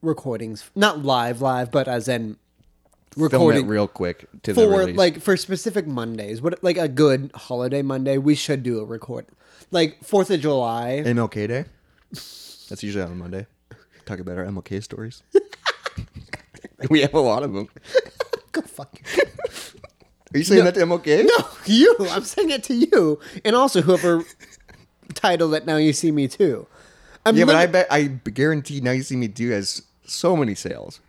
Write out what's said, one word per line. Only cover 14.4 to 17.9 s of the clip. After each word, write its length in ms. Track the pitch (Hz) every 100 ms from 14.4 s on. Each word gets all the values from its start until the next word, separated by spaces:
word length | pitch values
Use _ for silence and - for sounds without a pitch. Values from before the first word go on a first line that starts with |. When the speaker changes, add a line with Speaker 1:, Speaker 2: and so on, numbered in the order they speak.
Speaker 2:
M 140 | 92 98
L 40 |
K 200 | - 98
stories. 420 | 104 - 110 - _
<laughs> 40 | 392 403 - - - - - - - - - - - - _ 131
We 100 | 156
have 120 | 139 160
a 40 |
lot 220 | 131 110
of 100 | 143
them. 160 | 98 107 - -